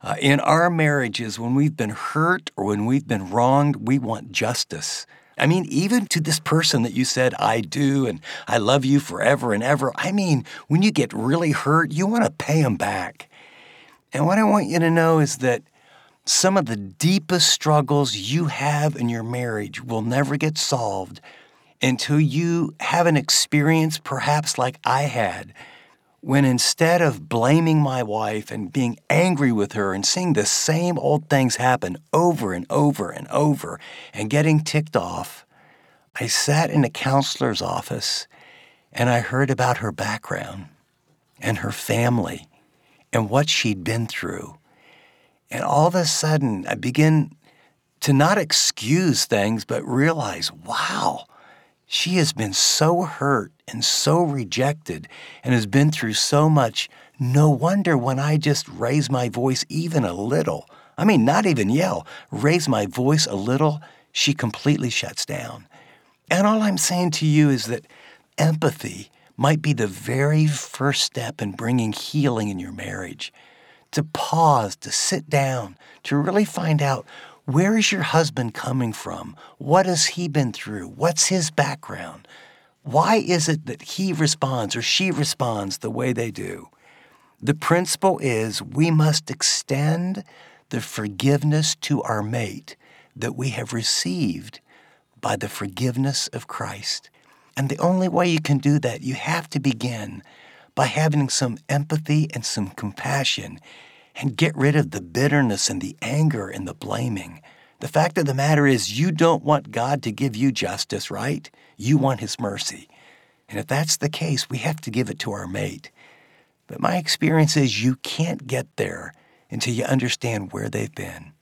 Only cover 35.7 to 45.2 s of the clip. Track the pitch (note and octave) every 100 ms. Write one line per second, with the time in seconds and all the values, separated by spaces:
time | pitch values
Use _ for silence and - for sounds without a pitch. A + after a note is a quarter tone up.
35.7 | _ _ _ _ - A#2 - - D3 E3
36.7 | D3+ D#3+ - C3+ C#3 C3+ - C3 G2 F#2
37.7 | F2 - - - - - - - - -
38.7 | _ _ - A#2+ A#2+ A2+ B2+ C3+ C3+ B2
39.7 | A#2+ A2 D#2 G#2 G#2+ - F#2+ - G2 F#2
40.7 | _ _ _ _ _ _ _ - A2+ -
41.7 | - - A2 A#2+ A#2+ E2+ E2+ - _ _
42.7 | _ _ _ _ A#2 G#2+ B2 D3+ - -
43.7 | G2 F2+ A2+ A2+ - F2 F#2 - - _
44.7 | _ _ - _ _